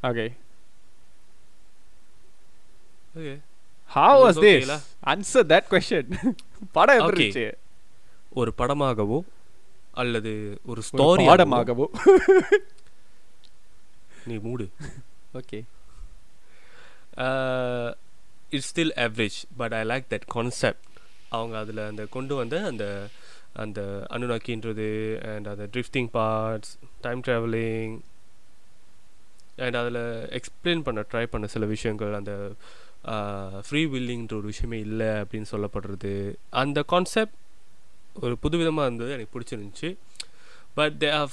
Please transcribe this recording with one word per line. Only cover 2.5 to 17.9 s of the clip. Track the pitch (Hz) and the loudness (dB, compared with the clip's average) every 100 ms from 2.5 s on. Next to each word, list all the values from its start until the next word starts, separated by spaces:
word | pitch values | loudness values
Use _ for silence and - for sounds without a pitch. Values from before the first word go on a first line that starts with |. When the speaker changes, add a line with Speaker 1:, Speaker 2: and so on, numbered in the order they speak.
| - - - - - - 160 | -10 -10 -10 -12 -12 -10 -10
Speaker 2:
Okay. | 151 139 - - - - - | -8 -8 -10 -12 -12 -12 0
Speaker 1:
How | 139 170 277 254 | 8 10 12 10
Speaker 2:
அது | 160 | 10
Speaker 1:
was | |
Speaker 2:
okay | 208 160 | 10 10
Speaker 1:
this? | 131 | 6
Speaker 2:
லா? | 147 - - - | -2 -4 -4 0
Speaker 1:
Answer | 165 196 262 170 | 0 4 4 8
that | 165 - | 8 8
question. | 185 - 190 123 - 233 208 | 2 4 0 0 0 0 0
<laughs> | - - 202 | -8 -10 -2
படம் | 156 214 254 | 6 8 10
எப்படி | 165 - 113 | 8 6 4
Speaker 2:
Okay. | |
Speaker 1:
இருந்துச்சு? | 101 110 - - - - - - - - | 4 -2 -4 -10 -12 -12 -12 -12 -12 -8
Speaker 2:
ஒரு | - 117 - | -2 0 2
படமாகவோ | 123 143 139 110 101 131 185 - - - - - - | 2 4 2 2 2 2 -2 -10 -12 -12 -10 -12 -10
அல்லது | - 123 117 107 107 104 101 - | -2 0 0 -2 -4 -6 -8 -8
ஒரு | 113 110 | -6 -4
Speaker 1:
ஒரு | 131 143 185 | 6 8 10
Speaker 2:
ஸ்டோரி | 185 | 12
Speaker 1:
பாடமாகவோ. | 185 165 123 117 120 147 - 330 | 12 10 6 2 0 0 6 10
<laughs> | 381 370 381 - 403 - - - - - - - - - - - - - - - - - | 10 10 8 8 4 4 -12 -10 -10 -10 -10 -12 -12 -12 -12 -12 -12 -12 -12 -12 -10 -8
Speaker 2:
நீ | 113 | -6
மூடு. | 110 123 98 - 147 - - - - | -4 -4 -6 -6 -8 -8 -10 -10 -8
Speaker 1:
ஓகே. | 127 - 104 117 - - - - - - - - - - - - - - - | -8 -8 -8 -10 -10 -10 -10 -10 -10 -10 -10 -10 -10 -10 -10 -10 -10 -10 -4
Speaker 2:
Uh, | 127 131 131 127 123 123 120 | -2 0 0 0 0 0 -2